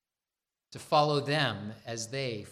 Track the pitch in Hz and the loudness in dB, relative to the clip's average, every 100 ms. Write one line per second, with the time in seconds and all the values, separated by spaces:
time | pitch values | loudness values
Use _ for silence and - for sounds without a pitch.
0 | _ _ _ _ _ _ - 123 - 156 | _ _ _ _ _ _ -20 -12 4 6
1 | 147 147 127 151 135 101 104 110 - 117 | 6 2 2 0 0 -2 -8 -10 -10 -8
2 | 110 135 131 107 101 | -6 -6 -4 -6 -10